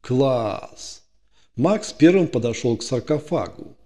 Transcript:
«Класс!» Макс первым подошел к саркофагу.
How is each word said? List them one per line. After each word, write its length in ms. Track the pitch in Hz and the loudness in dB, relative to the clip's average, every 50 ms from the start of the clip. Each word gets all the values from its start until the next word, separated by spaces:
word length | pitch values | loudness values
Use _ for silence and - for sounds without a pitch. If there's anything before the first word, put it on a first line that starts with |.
«Класс!» 1000 | - - 123 127 139 135 127 120 113 104 - - - - - - - - - - _ _ _ _ _ _ _ _ _ _ _ | -4 -2 0 2 2 2 2 0 -2 -4 -6 -6 -10 -16 -18 -18 -18 -18 -18 -20 _ _ _ _ _ _ _ _ _ _ _
Макс 360 | - 127 180 214 214 - - | -2 0 0 0 0 -2 -10
первым 360 | - - 151 165 180 196 175 | 2 6 6 6 8 6 2
подошел 500 | - - 123 113 117 113 - - 120 117 | 2 0 -2 -2 -2 -4 -2 0 -2 -2
к 60 | 113 - | -2 -4
саркофагу. 920 | - 131 120 - - 151 147 151 - 175 143 92 - - - - - - _ _ | -4 -4 -4 -2 -2 -2 -4 -2 -4 -4 -4 -4 -6 -10 -16 -20 -20 -20 _ _